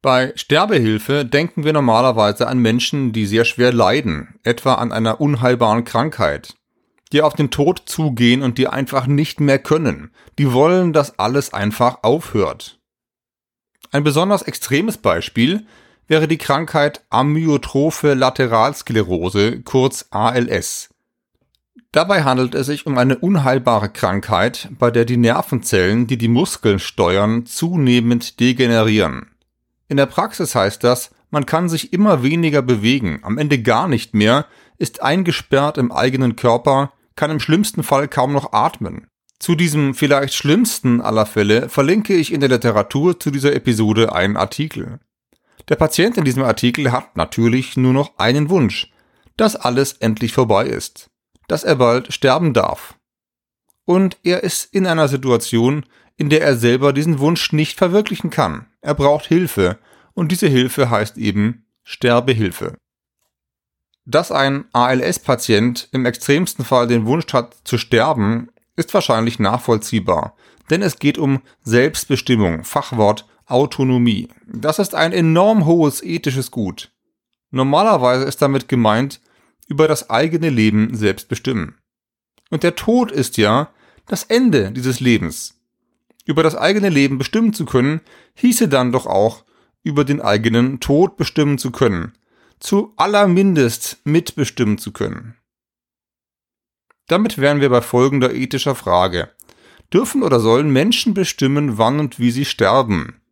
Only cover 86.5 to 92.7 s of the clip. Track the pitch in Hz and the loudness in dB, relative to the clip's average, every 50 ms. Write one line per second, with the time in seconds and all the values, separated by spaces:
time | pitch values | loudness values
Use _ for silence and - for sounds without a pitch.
86.5 | 147 - - 170 196 214 196 196 160 139 139 139 139 131 135 - - 220 226 220 | 0 0 0 0 0 2 0 2 2 2 2 2 0 -2 -6 -2 -2 0 0 0
87.5 | 214 - 165 123 - 131 123 139 156 160 _ _ - - _ _ _ - - 247 | 0 -2 -6 -2 0 2 2 2 -2 -4 _ _ -20 -20 _ _ _ 0 0 0
88.5 | 226 - 240 165 139 135 123 123 120 131 - - - 98 104 113 110 - _ _ | 2 2 0 2 2 2 2 2 0 -2 -2 0 0 2 2 2 0 -4 _ _
89.5 | _ _ _ _ _ _ _ 131 147 143 143 131 143 147 - - 104 107 110 117 | _ _ _ _ _ _ _ -4 0 0 0 0 -2 -2 0 0 0 0 0 0
90.5 | 110 117 120 131 139 127 - - 135 147 185 190 - - 143 - - - 151 151 | 2 2 0 0 -2 -6 -2 0 2 2 2 2 0 -6 -8 -4 -2 0 0 0
91.5 | 143 127 - 139 117 - 135 117 98 85 85 - _ _ _ _ _ _ _ _ | 0 -2 -4 -8 -2 0 0 0 0 -2 -6 -10 _ _ _ _ _ _ _ _
92.5 | _ _ - - | _ _ -6 -2